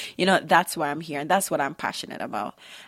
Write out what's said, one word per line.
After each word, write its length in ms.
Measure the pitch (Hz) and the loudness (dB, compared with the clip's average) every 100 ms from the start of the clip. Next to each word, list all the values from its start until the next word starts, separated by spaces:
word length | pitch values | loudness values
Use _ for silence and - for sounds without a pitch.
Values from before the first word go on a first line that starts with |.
| - - | -8 0
you 100 | 180 | 4
know, 120 | 185 | 4
that's 380 | 143 170 - - | 6 4 4 -2
why 120 | 147 | -2
I'm 120 | 147 | -4
here 200 | 160 143 | -4 -4
and 80 | 151 | 2
that's 200 | 190 190 | 2 2
what 100 | 160 | 0
I'm 140 | 139 | -2
passionate 480 | 160 - - - - | -4 -6 -6 -8 -8
about. 320 | 120 110 104 - - - | -6 -6 -6 -10 -20 -20